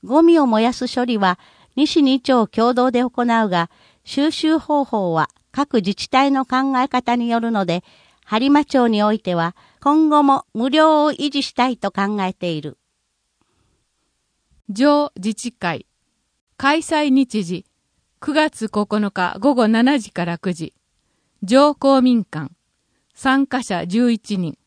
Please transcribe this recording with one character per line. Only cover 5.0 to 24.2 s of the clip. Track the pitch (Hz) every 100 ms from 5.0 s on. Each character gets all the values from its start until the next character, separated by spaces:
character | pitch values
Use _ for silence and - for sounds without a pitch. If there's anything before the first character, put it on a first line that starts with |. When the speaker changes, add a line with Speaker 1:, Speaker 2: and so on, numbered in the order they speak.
| 185
Speaker 1:
は | 160 151 _ _
各 | - 285 233
自 | 185 202
治 | -
体 | 262 277
の | 269 262
考 | 254 269 262
え | 262
方 | 254 247 240
に | 233
よ | 233
る | 233
の | 220 180
で、 | 175 _ _ _ _ _
播 | 214 269
磨 | 285 294
町 | 269 233
に | 214
お | 208
い | 214
て | - 175
は | 165 - _ _
今 | 277 302 311
後 | 294
も | 277 269 -
無 | 220 254
料 | 302 320 311 302
を |
維 | - 285
持 | 285
し | 254
た | - 254
い | 240
と | 196
考 | - 196 208
え | 185
て | 185 175
い | 156
る。 | 147 - _ _ _ _ _ _ _ _ _ _ _ _ _ _ _ _ _ _ -
Speaker 2:
上 | 202 285 294 294 -
自 | 190
治 | 208 240
会。 | _ 180 156 - _ _ _ _ _ _ _
開 | 269 311
催 | - 311 302
日 | 262 262 214 170
時、 | 180 - _ _ _ _ _
九 | -
月 | 302 311 - 220
九 | 208 208
日 | 208 208 - 180 -
午 | 240 247
後 | 220
七 | 226 247 285
時 | 208
か | - 170
ら | 170
九 | 196
時。 | 165 160 _ _ _ _ _ _ _
上 | 185 254 294
公 | 294 277 269
民 | 254 240 196
館。 | 160 143 _ _ _ _ _ _ _
参 | 269 269 277
加 | 269
者 | - 180 170
十 | 202 247
一 | 233